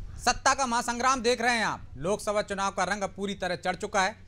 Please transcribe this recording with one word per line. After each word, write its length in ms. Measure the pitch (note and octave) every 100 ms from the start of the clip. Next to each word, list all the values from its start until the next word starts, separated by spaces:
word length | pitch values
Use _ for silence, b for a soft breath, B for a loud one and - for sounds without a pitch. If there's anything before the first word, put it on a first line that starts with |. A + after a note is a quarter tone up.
| - -
सत्ता 360 | - B3 C4+
का 120 | C4+ C4
महासंग्राम 560 | A#3 A#3+ A#3+ B3 C4
देख 200 | A3+ B3
रहे 160 | A#3+ A#3
हैं 80 | F#3+
आप। 160 | A#2+ - B2
लोकसभा 440 | D#3+ G#3 - G#3
चुनाव 300 | G3+ G3 G3
का 120 | F#3+
रंग 180 | F3+ G3+
अब 120 | F#3+ F#3+
पूरी 200 | G3+ G3
तरह 200 | F3+ F3
चढ़ 200 | F#3 F#3
चुका 280 | G3+ G3+
है। 120 | F#3+ A3